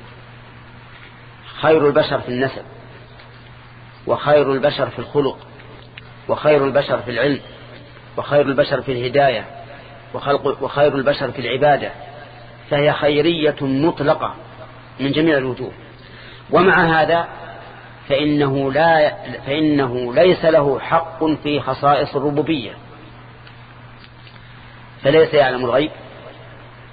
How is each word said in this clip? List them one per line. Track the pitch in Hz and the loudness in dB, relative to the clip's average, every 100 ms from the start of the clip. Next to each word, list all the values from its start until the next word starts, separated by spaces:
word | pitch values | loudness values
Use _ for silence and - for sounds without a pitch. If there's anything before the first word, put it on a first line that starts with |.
| - - - - - - - - - - - - - - - - | -20 -20 -20 -20 -20 -20 -20 -20 -20 -20 -20 -20 -20 -20 -20 -2
خير | 147 160 143 | 2 4 4
البشر | 147 147 127 | 2 0 -4
في | 113 | -4
النسب، | 123 131 101 - - - - - - - - - - - - - - - | -4 -4 -6 -16 -20 -20 -20 -20 -20 -20 -20 -20 -20 -20 -20 -20 -12 -4
وخير | 117 143 147 135 | -2 2 2 2
البشر | 135 143 139 120 | 0 0 -2 -4
في | 127 | -6
الخلق، | - 147 135 - - - - - - - - - - | -4 -2 -2 -4 -14 -20 -20 -20 -20 -20 -20 -14 -6
وخير | 120 151 147 | 0 2 2
البشر | 139 135 135 123 | 2 0 0 -4
في | 110 | -4
العلم، | 117 139 131 - - - - - - - - | -2 -2 -2 -8 -20 -20 -20 -20 -20 -14 -12
وخير | - 147 139 | 0 0 2
البشر | 131 - 131 | 0 0 -2
في | 120 | -4
الهداية، | 123 127 139 139 110 101 - - - - - - | -6 -2 2 2 0 -6 -14 -18 -20 -20 -20 -14
وخلق، | 123 135 143 139 - | -8 -2 -2 -2 -4
وخير | 127 - 147 | -4 0 2
البشر | 135 127 - 127 | 2 -2 -2 -4
في | 120 | -6
العبادة، | 117 127 147 135 104 - - - - - - - - | -6 0 2 2 -2 -12 -18 -20 -20 -20 -20 -20 -4
فهي | 143 147 | 0 2
خيرية | - 147 147 156 170 151 139 | 2 2 2 2 2 0 -2
مطلقة | 139 135 160 - 147 147 110 - - - - - - - | -2 0 0 0 0 0 -4 -8 -18 -20 -20 -20 -18 -6
من | 135 | -2
جميع | 143 160 143 | 0 2 2
الوجوه. | 131 120 101 - - - - - - - - | -2 -6 -10 -12 -20 -20 -20 -20 -20 -20 0
ومع | 160 185 170 165 160 | 2 4 4 4 2
هذا | 156 170 170 - - - - - - - - | 2 0 -2 -10 -16 -18 -18 -20 -20 -18 -4
فإنه | 139 151 147 143 139 135 | 0 2 2 0 0 0
لا، | 139 165 160 147 - 123 120 131 | 2 4 4 2 0 -10 -12 -6
فإنه | 147 156 143 131 123 120 | 0 2 2 0 -2 0
ليس | 131 180 170 | 4 4 4
له | 165 160 139 123 | 4 4 2 -2
حق | - 165 165 - | 0 -2 -2 -2
في | 156 147 147 147 | -2 -2 -2 -4
خصائص | 127 131 143 139 113 143 | -4 0 2 2 0 -2
الربوبية، | 147 143 151 156 101 - - - - - - - - - - - - - - - - - - - - - - - | -2 -2 -2 -4 -6 -14 -20 -20 -20 -20 -20 -20 -20 -20 -20 -20 -20 -20 -20 -20 -20 -20 -20 -20 -20 -20 -20 -4
فليس | 131 160 160 | 2 4 4
يعلم | 147 131 123 | 4 2 0
الغيب، | 123 127 151 - - - - - - - - - - | 0 0 0 -6 -20 -20 -20 -20 -20 -20 -20 -20 -20